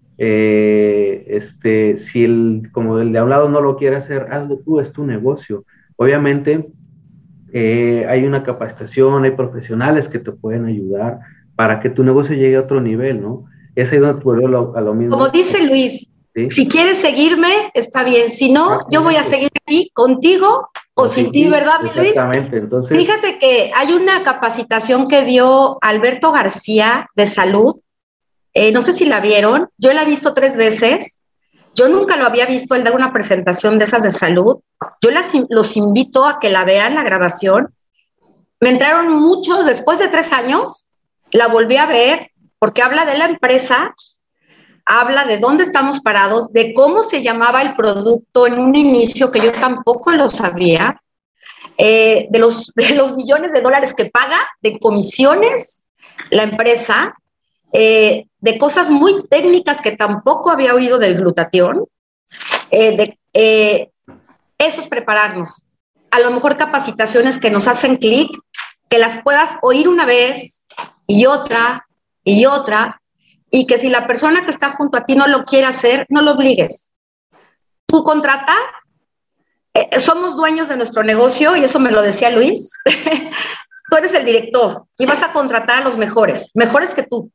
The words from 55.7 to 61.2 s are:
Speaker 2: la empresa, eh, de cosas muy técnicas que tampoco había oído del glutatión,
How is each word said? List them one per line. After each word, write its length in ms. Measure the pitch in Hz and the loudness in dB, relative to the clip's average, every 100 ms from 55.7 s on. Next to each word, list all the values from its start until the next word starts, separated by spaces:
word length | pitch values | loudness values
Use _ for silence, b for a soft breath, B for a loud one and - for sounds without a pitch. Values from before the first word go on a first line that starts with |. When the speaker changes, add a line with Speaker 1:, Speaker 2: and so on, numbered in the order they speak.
| - _ _ B B - | -20 _ _ B B -2
Speaker 2:
la 140 | 208 | -2
empresa, 720 | 214 214 233 233 226 220 370 - _ _ _ _ _ | -2 -2 0 0 0 -2 -2 -8 _ _ _ _ _
eh, 560 | - 220 220 214 214 - _ | 2 4 4 2 0 -6 _
de 180 | 226 220 | -4 0
cosas 340 | 285 320 330 | 0 0 2
muy 320 | 285 359 392 - | 4 4 2 0
técnicas 520 | 294 359 359 320 285 | 2 4 2 0 -4
que 120 | 214 214 | -4 -4
tampoco 540 | 208 202 - 311 359 | -4 -2 -2 0 0
había 240 | 311 262 247 | 0 2 2
oído 240 | 254 247 | 2 2
del 160 | 208 | 2
glutatión, 720 | 175 | 0